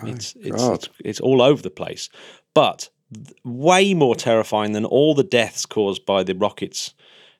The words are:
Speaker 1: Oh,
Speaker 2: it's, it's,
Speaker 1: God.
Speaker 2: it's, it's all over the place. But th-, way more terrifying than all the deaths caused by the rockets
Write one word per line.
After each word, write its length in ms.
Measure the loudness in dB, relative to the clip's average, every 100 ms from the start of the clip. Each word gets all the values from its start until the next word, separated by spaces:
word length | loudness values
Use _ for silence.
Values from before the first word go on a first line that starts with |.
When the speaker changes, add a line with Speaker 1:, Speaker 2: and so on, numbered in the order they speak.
Speaker 1:
Oh, 40 | -12
Speaker 2:
it's, 260 | -12 -12 -14
it's, 160 | -8 -2
Speaker 1:
God. 180 | -2
Speaker 2:
it's, 140 | -2 -6 -14
it's 160 | -12 -4
all 200 | 0 4
over 200 | 4 2
the 80 | -2
place. 380 | -12 -12 -12 -14 -18 -20 -20 _
But 340 | 2 2 0 -12 _ _
th-, 220 | -20 -20 -18
way 500 | -12 -2 4 6 4
more 220 | 4 2 2
terrifying 560 | 2 0 2 -2 -2
than 120 | -2
all 300 | 0 2 2
the 80 | 2
deaths 420 | 2 0 0 -4
caused 400 | -6 -2 -2 -2 -2
by 180 | 0
the 100 | 0
rockets 580 | -2 -4 -4 -10 -8 -12 -14 _ _ _ _